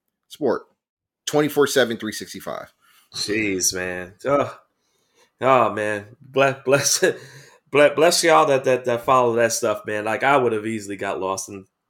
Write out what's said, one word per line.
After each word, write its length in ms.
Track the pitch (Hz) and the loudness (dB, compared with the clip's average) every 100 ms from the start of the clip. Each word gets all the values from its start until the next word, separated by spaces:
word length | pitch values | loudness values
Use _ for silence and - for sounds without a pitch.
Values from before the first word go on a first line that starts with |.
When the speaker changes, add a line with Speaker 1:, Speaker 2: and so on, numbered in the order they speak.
| _ _ _ | _ _ _
Speaker 1:
sport. 340 | - 143 87 - _ _ _ _ _ - | -6 -2 -2 -6 _ _ _ _ _ -4
Twenty-four 400 | 151 151 147 139 | 0 0 2 2
seven, 320 | 139 113 110 | 2 0 -2
three 140 | 110 | -8
sixty-five. 600 | - 95 98 87 64 - _ _ _ _ | -10 -12 -14 -12 -12 -12 _ _ _ _
Speaker 2:
Jeez, 600 | - - 107 107 95 87 | -10 -4 -2 -2 -2 -2
man. 400 | 92 92 90 90 98 | -4 -6 -8 -12 -10
Oh, 320 | 127 143 120 - _ _ _ _ _ _ _ - | -2 0 -2 -8 _ _ _ _ _ _ _ -4
oh 320 | 123 131 110 | 2 4 2
man. 340 | 104 107 104 101 - | -2 -4 -4 -8 -20
Bless, 420 | 127 131 135 131 | -6 0 2 0
bless, 360 | - 139 139 - | 0 2 2 0
<laughs> 680 | 185 - - - - _ _ | 0 -2 -10 -20 -20 _ _
bless, 240 | 139 147 143 | 4 4 4
bless 260 | 160 175 | 2 2
y'all 220 | 170 160 151 | 4 4 4
that, 180 | 135 | 2
that, 200 | 131 127 | 2 0
that 180 | 123 117 | 0 -4
follow 320 | - 131 123 | 0 2 2
that 180 | 117 117 | 2 0
stuff, 320 | 110 117 104 - | 0 -2 -4 -4
man. 180 | 107 | -6
Like, 180 | 104 110 | -4 -2
I 140 | 131 143 | 2 2
would 160 | 120 | 2
have 140 | 110 107 | -2 -4
easily 300 | 110 98 101 | -8 -8 -8
got 240 | 98 78 | -6 -4
lost 280 | 95 95 - | -4 -6 -8
in, 180 | 101 95 _ _ | -14 -18 _ _